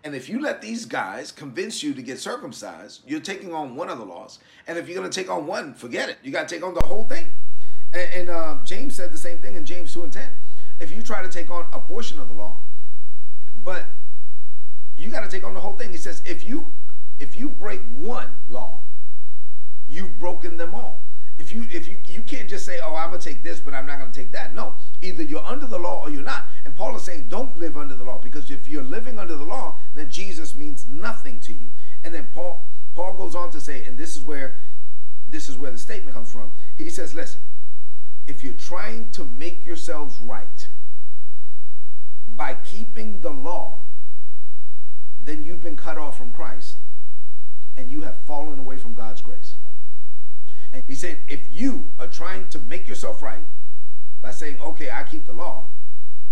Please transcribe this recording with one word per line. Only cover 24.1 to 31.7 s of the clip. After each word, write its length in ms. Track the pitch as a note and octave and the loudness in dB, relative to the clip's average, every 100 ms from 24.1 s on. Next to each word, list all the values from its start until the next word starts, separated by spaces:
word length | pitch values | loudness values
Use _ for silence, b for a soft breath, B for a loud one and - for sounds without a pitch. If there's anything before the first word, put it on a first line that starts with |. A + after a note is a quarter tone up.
take 220 | C#3+ C3 | 0 0
that." 220 | D#3+ D3+ | 0 0
No, 200 | - - - B B | 0 0 0 B B
either 200 | F#3 - | 0 0
you're 220 | D3+ D#3 | 0 0
under 220 | - F#2+ - | 0 0 0
the 120 | F3+ | 0
law 240 | B2 F#2 | 0 0
or 80 | G2+ | 0
you're 120 | F#2+ | 0
not. 240 | F2+ - - B | 0 0 0 B
And 100 | - | 0
Paul 220 | - - - | 0 0 0
is 60 | |
saying, 260 | - D#3+ C3 | 0 0 0
"Don't 280 | G#3 C4 - | 0 0 0
live 200 | E3+ D3 | 0 0
under 180 | C#3+ | 0
the 100 | B2+ | 0
law," 140 | B2+ B2 | 0 0
because 320 | - - - | 0 0 0
if 160 | C3+ - | 0 0
you're 160 | D3+ | 0
living 360 | B2+ C3 A3+ A3+ | 0 0 0 0
under 180 | F#3 D#3 | 0 0
the 80 | |
law, 340 | C#3 - - B B | 0 0 0 B B
then 140 | D3 D3+ | 0 0
Jesus 460 | - - - - | 0 0 0 0
means 340 | - - - - | 0 0 0 0
nothing 500 | B3+ - - C#4 - | 0 0 0 0 0
to 120 | - | 0
you. 180 | - - | 0 0